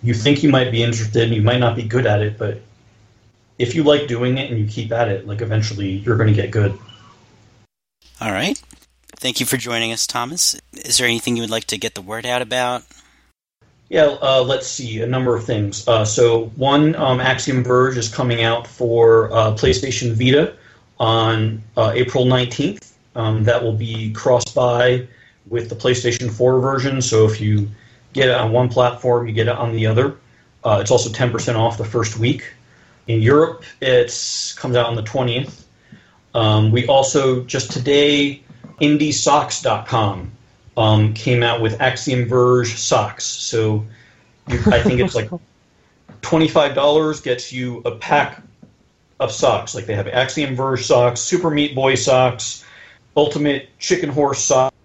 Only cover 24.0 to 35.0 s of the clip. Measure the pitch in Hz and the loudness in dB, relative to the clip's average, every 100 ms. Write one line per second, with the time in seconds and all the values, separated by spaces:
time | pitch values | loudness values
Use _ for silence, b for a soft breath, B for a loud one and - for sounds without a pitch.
24 | 110 107 135 123 - - 123 120 123 123 | -6 -4 2 2 2 0 0 2 2 2
25 | - B B B - 117 113 110 127 123 | -4 B B B -8 -8 -6 -4 0 0
26 | 123 117 123 110 123 131 127 135 135 135 | 0 -2 -6 0 2 2 0 -2 -2 -2
27 | 123 110 110 - 107 104 104 B B B | 0 4 2 2 0 0 -2 B B B
28 | B 139 131 123 117 113 123 127 123 120 | B 0 2 2 2 2 2 2 0 0
29 | 127 120 120 107 113 120 117 113 110 110 | 0 0 0 -2 0 0 -2 -2 0 2
30 | 143 - b b b b 120 104 98 123 | 0 -4 b b b b 0 0 2 0
31 | 117 107 127 110 - 117 113 107 107 120 | 0 -2 -2 -2 -2 0 0 -2 -4 -4
32 | 107 - 117 - - - b b b b | -4 -2 -2 -2 -8 -20 b b b b
33 | - 113 110 143 160 - B B 135 123 | -4 0 4 4 4 -2 B B 2 2
34 | 120 - - - - - 131 123 117 117 | 2 -4 -8 -8 -8 -8 -2 0 0 -2